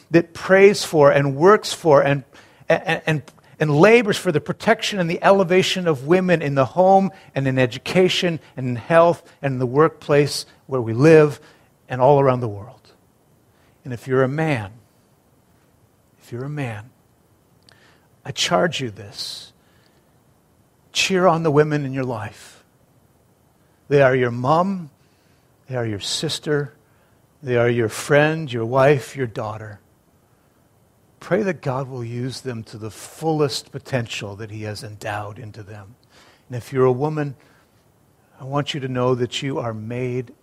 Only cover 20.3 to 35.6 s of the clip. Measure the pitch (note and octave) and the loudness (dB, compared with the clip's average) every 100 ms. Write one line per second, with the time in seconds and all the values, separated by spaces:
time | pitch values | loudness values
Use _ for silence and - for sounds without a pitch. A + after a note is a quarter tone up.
20.3 | _ _ _ _ _ _ - - F#3 F3+ | _ _ _ _ _ _ -6 -2 2 2
21.3 | E3 E3 C#3+ D3+ D3 C#3 C3+ B2+ A2+ G#2+ | 2 2 2 2 0 -4 -6 -6 -8 -12
22.3 | - - - _ _ _ _ _ _ _ | -16 -20 -20 _ _ _ _ _ _ _
23.3 | _ _ _ _ _ - C#3+ C3 C3 B2 | _ _ _ _ _ 0 4 4 4 -2
24.3 | A#2+ B2+ D#3+ F#3+ F#3+ D3 _ _ _ _ | -2 0 0 0 -4 -10 _ _ _ _
25.3 | _ _ _ - B2+ A2+ G2+ - - D#3 | _ _ _ -10 -6 -6 -6 -8 -6 -6
26.3 | - D#3 D3 C#3+ _ _ _ _ _ _ | -8 -4 -4 -4 _ _ _ _ _ _
27.3 | _ B2+ A#2+ A#2+ A#2+ A2 - - D3 D3+ | _ -2 0 2 0 -2 -4 0 2 2
28.3 | D#3+ D#3 A#2+ A2+ C3+ C3+ C#3+ - C#3 B2 | 0 -6 -6 -2 2 4 4 -2 -8 -8
29.3 | B2+ A2 G#2+ G#2+ G#2 _ _ _ _ _ | -8 -10 -12 -16 -20 _ _ _ _ _
30.3 | _ _ _ _ _ _ _ _ _ - | _ _ _ _ _ _ _ _ _ -4
31.3 | F3+ G3 D3 C#3 B2+ C3 C3 A#2 A#2+ B2+ | -2 -2 -6 -6 -6 -8 -10 -10 -8 -8
32.3 | A#2+ B2+ A2+ G#2+ G#2+ G#2+ - - - D#3+ | -10 -12 -12 -12 -14 -14 -16 -20 -8 -4
33.3 | D#3 C#3+ - - C3+ - C3 A2+ - G#2 | -2 -2 -4 -12 -18 -8 -6 -6 -10 -12
34.3 | G2 A2 G#2+ G#2+ G#2 G#2+ G#2 G#2+ G#2 G#2 | -14 -14 -12 -12 -12 -14 -12 -10 -8 -10
35.3 | G2+ A2 G#2 | -14 -18 -18